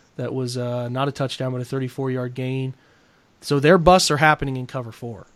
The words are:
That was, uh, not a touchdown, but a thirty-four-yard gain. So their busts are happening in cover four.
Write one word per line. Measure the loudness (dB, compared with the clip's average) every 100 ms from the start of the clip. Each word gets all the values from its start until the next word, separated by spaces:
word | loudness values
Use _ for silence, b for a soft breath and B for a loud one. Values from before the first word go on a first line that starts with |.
| b -10
That | -6
was, | -4 -4 -4
uh, | -4 -4 -4
not | -2 -4
a |
touchdown, | -2 -6 -4 -4
but | -4
a | -6
thirty-four-yard | -4 -6 -4 -4 -4 -6
gain. | -6 -4 -4 -4 -8 b b b b b b
So | -2 2
their | 6 6
busts | 8 6 4
are | 4
happening | 4 4 -2 -6
in | -8
cover | -10 -10
four. | -12 -14 -14 -18